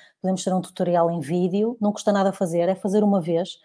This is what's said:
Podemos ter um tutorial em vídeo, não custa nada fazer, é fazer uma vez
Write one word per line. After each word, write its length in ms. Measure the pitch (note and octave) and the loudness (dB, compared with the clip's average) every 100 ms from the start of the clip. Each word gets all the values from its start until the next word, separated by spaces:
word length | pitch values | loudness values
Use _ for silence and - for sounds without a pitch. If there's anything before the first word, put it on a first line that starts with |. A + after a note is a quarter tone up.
| - _ | -20 _
Podemos 220 | F#3 F#3 | -4 -2
ter 100 | F#3+ | -2
um 80 | F#3 | -2
tutorial 500 | F#3 - F3 F3 E3+ | -4 -4 0 2 2
em 100 | E3+ | 0
vídeo, 560 | C3+ F3+ F3+ G3 A3+ B3 | -2 -2 0 0 -2 -2
não 120 | G#3 | -2
custa 180 | G#3 - | -2 0
nada 200 | G3 G3 | 2 2
fazer, 360 | F#3+ F3+ E3+ E3+ | 0 -2 0 0
é 60 | |
fazer 300 | F#3 G3+ G#3 | 0 0 2
uma 160 | G#3 G3+ | 4 2
vez 380 | D#3+ E3 F#3 - | 2 -2 -2 -8